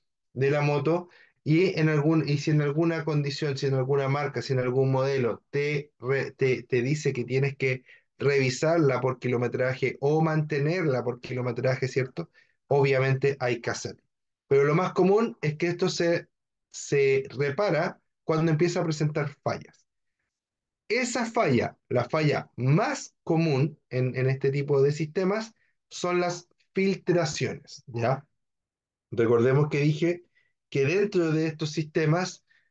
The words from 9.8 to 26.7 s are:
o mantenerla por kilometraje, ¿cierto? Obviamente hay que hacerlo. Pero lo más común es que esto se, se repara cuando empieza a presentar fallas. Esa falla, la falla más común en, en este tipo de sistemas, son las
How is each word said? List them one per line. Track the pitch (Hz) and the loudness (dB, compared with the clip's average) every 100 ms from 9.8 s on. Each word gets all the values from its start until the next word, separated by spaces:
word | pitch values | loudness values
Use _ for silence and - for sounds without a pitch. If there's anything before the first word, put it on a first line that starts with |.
| 131 - | -4 -2
o | 143 156 | 0 2
mantenerla | 160 156 151 143 147 185 156 127 | 2 0 -2 -2 0 0 0 0
por | 120 120 | -2 -8
kilometraje, | - 123 123 117 127 131 131 | -8 -6 -4 -2 0 0 -2
¿cierto? | 131 127 - 165 _ _ _ _ | -2 -4 -6 -12 _ _ _ _
Obviamente | 143 139 135 131 135 139 135 | 2 4 4 2 2 0 0
hay | 123 117 | -2 -2
que | 120 | -4
hacerlo. | - - - _ _ _ _ _ | -8 -10 -14 _ _ _ _ _
Pero | 139 | 4
lo | 143 | 4
más | 160 185 | 2 0
común | - 185 208 233 - | 2 4 4 2 -2
es | 156 151 | -4 -2
que | 175 | -2
esto | 175 185 | 0 -2
se, | - 170 170 - _ _ _ _ | 0 0 0 -4 _ _ _ _
se | - - 143 139 131 - | -18 -2 2 4 2 -2
repara | 120 143 143 208 156 185 - _ _ | -4 -4 0 0 0 -2 -6 _ _
cuando | - 156 165 | -2 0 2
empieza | 151 175 185 | 2 2 0
a | |
presentar | 165 151 151 151 139 - | -2 -2 -2 -2 -6 -6
fallas. | 117 - - _ _ _ _ _ _ _ _ _ _ _ - | -6 -6 -10 _ _ _ _ _ _ _ _ _ _ _ -4
Esa | 233 240 254 226 | -2 -2 -4 -2
falla, | 240 175 120 98 - _ | 0 2 2 0 -8 _
la | 120 | -2
falla | - 156 151 - - - | 0 0 0 -2 -6 -4
más | 127 165 277 269 - _ | 2 2 2 -4 -10 _
común | - 160 165 131 151 - _ | -2 0 2 2 0 -4 _
en, | 127 127 127 | -2 -2 0
en | 131 | 0
este | 131 139 | 0 0
tipo | 143 139 139 | -2 0 2
de | 139 | 2
sistemas, | 151 156 196 185 214 226 _ _ _ _ | 0 -4 -2 -2 -2 -6 _ _ _ _
son | - 175 180 | -6 -2 0
las | 175 175 - _ _ | -2 -4 -12 _ _